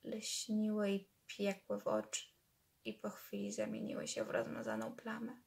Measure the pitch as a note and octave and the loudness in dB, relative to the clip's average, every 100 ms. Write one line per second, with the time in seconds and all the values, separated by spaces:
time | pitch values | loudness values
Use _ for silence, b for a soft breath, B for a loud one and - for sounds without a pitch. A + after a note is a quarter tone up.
0 | - G#3+ - - - G#3+ G#3+ G#3+ G#3 G3 | -4 -4 -2 -2 2 4 4 4 4 2
1 | G3 _ _ - G3+ F#3+ _ G#3 - G#3+ | 0 _ _ 0 0 0 _ 0 4 2
2 | - - - _ _ _ _ _ - - | 2 -4 -6 _ _ _ _ _ -8 -4
3 | G#3+ - - G3+ G3+ G#3 G#3+ G#3+ G#3 - | -6 -6 -8 -4 -4 0 0 0 -2 -4
4 | - - - - A#2 - A2 A2 A2 - | -2 -2 2 2 0 -2 -2 0 -2 -4
5 | A3+ A3+ A#3 - | -6 -4 -6 -8